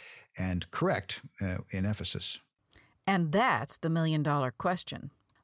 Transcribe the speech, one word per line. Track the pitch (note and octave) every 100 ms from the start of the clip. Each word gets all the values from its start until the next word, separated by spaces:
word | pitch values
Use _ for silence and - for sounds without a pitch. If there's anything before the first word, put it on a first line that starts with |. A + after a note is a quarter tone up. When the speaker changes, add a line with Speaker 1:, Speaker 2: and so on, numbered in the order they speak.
| - - - -
Speaker 1:
and | F#2 F2 -
correct, | - F3+ C3+ - - - -
uh, | F#2+ F#2 -
in | F#2+ G2
Ephesus. | G#2+ E2+ - - - _ _ _ - - _ -
Speaker 2:
And | G3 E3
that's | F#3 B3 C3 B2+ -
the | E3
million-dollar | E3 D#3+ D#3 D3 C#3+ B2+
question. | - F3+ F3+ - - - - _ _